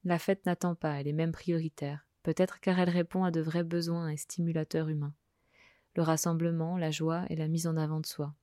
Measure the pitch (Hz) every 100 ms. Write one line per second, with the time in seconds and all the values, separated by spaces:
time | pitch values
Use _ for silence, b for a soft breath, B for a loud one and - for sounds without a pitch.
0 | 180 170 - 196 175 175 180 170 156 143
1 | 143 151 165 160 - 165 160 - 143 147
2 | _ _ - 156 185 - - 180 180 175
3 | 170 185 185 165 160 170 165 170 170 170
4 | 165 151 - - 170 165 156 160 156 151
5 | 143 147 _ b b b b b b -
6 | 160 160 170 165 170 165 160 180 160 156
7 | 160 165 180 160 156 165 165 160 156 156
8 | 160 - 147 147